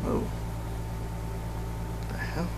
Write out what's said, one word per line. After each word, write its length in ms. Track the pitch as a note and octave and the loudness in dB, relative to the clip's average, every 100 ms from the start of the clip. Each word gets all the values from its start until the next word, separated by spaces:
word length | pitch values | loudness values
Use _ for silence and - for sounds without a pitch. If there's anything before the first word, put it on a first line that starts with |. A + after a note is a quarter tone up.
| - | 4
Oh. 140 | G#2+ A1 - - - - - - - - - - - - - - - - - | 4 2 0 -2 -2 -2 -2 -2 -2 -2 -2 -2 -2 -2 -2 -2 0 0 0
What 100 | - | 0
the 80 | - | 0
hell? 300 | - D3+ F3 | 2 2 2